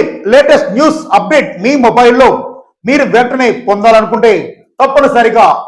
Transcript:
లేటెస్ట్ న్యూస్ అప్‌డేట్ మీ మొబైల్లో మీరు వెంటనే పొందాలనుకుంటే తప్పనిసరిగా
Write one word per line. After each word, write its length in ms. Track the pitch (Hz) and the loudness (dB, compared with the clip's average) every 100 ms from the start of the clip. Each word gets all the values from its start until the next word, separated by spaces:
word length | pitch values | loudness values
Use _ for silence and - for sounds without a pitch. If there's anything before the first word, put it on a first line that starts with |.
| - - 196 | -2 -6 0
లేటెస్ట్ 380 | 262 285 302 - 214 | 2 4 2 0 -2
న్యూస్ 240 | 311 - - 190 | -2 -2 -2 -2
అప్‌డేట్ 340 | - 302 - - | 0 -2 -2 -6
మీ 80 | 226 285 | -4 0
మొబైల్లో 440 | 240 240 240 254 240 139 - - _ _ 196 | 0 2 2 4 2 0 -8 -18 _ _ -4
మీరు 160 | 294 269 | -2 0
వెంటనే 340 | 220 247 262 240 - - | 0 -2 -2 -4 -4 -4
పొందాలనుకుంటే 680 | 202 226 220 214 214 226 180 135 - _ - | -2 2 2 0 0 0 0 -4 -16 _ -4
తప్పనిసరిగా 640 | 269 285 269 240 226 226 180 143 | 0 0 0 0 0 2 2 0